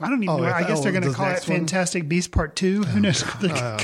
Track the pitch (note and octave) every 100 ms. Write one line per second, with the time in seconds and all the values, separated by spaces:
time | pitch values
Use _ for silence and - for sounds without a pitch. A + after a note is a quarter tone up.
0 | E3 C4+ F#3+ D#3 - F3 F3 D#3 - -
1 | - B2 - F3+ - F3+ E3 F#3 F3 F#3
2 | D3+ F3 F3 - D#3 - F#3 G3+ F#3 G#3
3 | G3+ D3+ - - F#3 D3 A#2+ G#2+